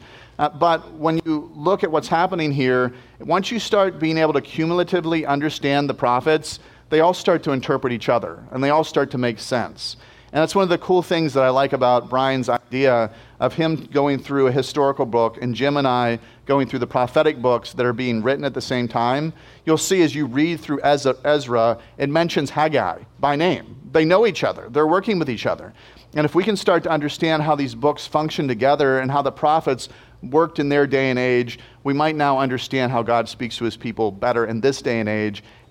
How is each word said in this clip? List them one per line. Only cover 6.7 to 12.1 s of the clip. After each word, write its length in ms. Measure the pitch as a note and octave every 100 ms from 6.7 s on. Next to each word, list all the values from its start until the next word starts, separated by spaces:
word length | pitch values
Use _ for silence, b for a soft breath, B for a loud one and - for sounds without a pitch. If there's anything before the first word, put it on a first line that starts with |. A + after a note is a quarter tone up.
| B B
they 100 | D#3
all 140 | E3
start 300 | F3+ - E3+
to 80 | E3
interpret 400 | C3+ - C3+ B2+
each 160 | A#2 -
other, 360 | A#2+ F2+ E2 -
and 120 | C3
they 60 | C#3
all 140 | D3+
start 280 | D#3 D3+ C#3
to 60 | C3
make 220 | B2 G#2+
sense. 580 | - B2 F2+ - - - B B B
And 80 | C#3+
that's 120 | D#3+
one 100 | G3
of 60 | F#3
the 80 | F3
cool 220 | - F3+
things 320 | E3 E3+ D#3+ C3+
that 100 | C3
I 40 |
like 220 | C3 C#3
about 380 | C#3 B2 B2
Brian's 400 | G#2+